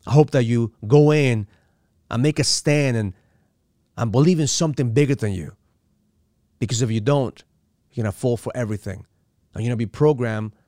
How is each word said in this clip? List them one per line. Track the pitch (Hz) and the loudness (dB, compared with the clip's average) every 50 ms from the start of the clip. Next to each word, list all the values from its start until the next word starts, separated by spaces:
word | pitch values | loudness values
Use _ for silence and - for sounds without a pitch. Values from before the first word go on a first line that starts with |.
| _ | _
I | - | 2
hope | 123 147 151 - - | 4 4 4 4 2
that | 139 120 | 0 0
you | 113 120 117 117 110 - _ - | 2 0 0 -2 -2 -6 _ -2
go | 104 131 147 147 151 151 | 4 4 6 6 6 4
in | 151 143 131 120 110 101 - _ _ _ _ _ _ _ _ _ _ _ - | 4 2 2 0 -2 -4 -8 _ _ _ _ _ _ _ _ _ _ _ -8
and | 107 117 127 | -4 -2 0
make | 151 151 - | 0 0 0
a | 135 | -2
stand | - - - - 156 147 147 143 135 120 | -2 -2 -2 0 0 0 2 2 0 0
and, | 113 107 95 - _ _ _ _ _ _ _ _ _ _ _ _ _ _ _ _ | -2 -2 -4 -6 _ _ _ _ _ _ _ _ _ _ _ _ _ _ _ _
and | - 117 113 | -6 -4 0
believe | 98 135 147 175 185 156 | 2 4 4 4 4 2
in | 151 135 | 2 0
something | - - 170 160 139 - 135 120 | 0 -2 -2 -2 -2 -2 -2 0
bigger | 110 143 147 139 143 | 2 2 2 2 0
than | - 113 104 98 | -2 -2 -4 -4
you. | 92 78 - - _ _ _ _ _ _ _ _ _ _ _ _ _ _ _ _ _ _ _ _ - | -6 -8 -12 -14 _ _ _ _ _ _ _ _ _ _ _ _ _ _ _ _ _ _ _ _ -8
Because | 120 104 123 113 131 | -6 -6 -4 -2 -2
if | 110 | -2
you | 113 113 | -2 -2
don't, | 104 139 143 143 127 101 - - - _ _ _ _ _ _ _ _ _ _ | 0 0 0 0 0 -4 -6 -12 -20 _ _ _ _ _ _ _ _ _ _
you're | 123 110 | -6 -6
gonna | 107 95 | -6 -4
fall | - - 127 120 | -4 -2 -2 -2
for | 107 - - - | -2 -4 -8 -8
everything. | 127 120 104 107 98 - 101 92 - - _ _ _ _ _ _ _ _ _ - | -6 -6 -6 -6 -8 -8 -10 -12 -14 -16 _ _ _ _ _ _ _ _ _ -10
And | - 113 | -6 -6
you're | 120 | -4
gonna | 123 | -4
be | 110 117 | -4 -6
programmed | 98 - - 147 151 151 120 123 113 110 107 110 110 - _ _ | -6 -4 0 2 2 2 0 -2 -4 -4 -6 -8 -10 -12 _ _